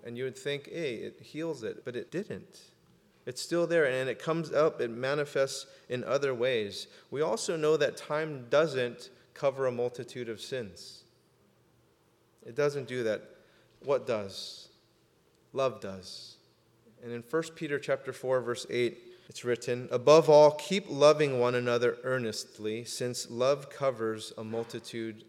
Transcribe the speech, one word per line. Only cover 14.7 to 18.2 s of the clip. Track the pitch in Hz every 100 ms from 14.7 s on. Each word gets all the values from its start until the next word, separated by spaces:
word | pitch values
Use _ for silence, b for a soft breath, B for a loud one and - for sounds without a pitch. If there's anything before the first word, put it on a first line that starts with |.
| _ _ _ _ _ _ _ _
Love | 127 135 104
does. | 101 95 92 - - - _ _ _ _ _ _
And | 120
in | 120
First | 117 160 165
Peter | - 151 143
chapter | - 131 131
four, | 120